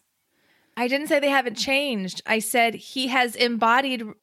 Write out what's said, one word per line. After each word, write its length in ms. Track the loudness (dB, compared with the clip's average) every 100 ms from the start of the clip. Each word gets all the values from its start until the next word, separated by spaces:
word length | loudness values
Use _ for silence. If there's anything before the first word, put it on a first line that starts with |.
| _ _ _ _ _ _ _ -6
I 100 | -2
didn't 220 | -2 2
say 100 | 2
they 120 | 2
haven't 260 | 2 0 -4
changed. 680 | 0 0 0 -2 -4 -6 -2
I 120 | -2
said 360 | 0 2 2 0
he 320 | -8 -6 -2
has 260 | 0 0
embodied 680 | 0 0 2 2 4 2 -4
R-, 120 | -6 -14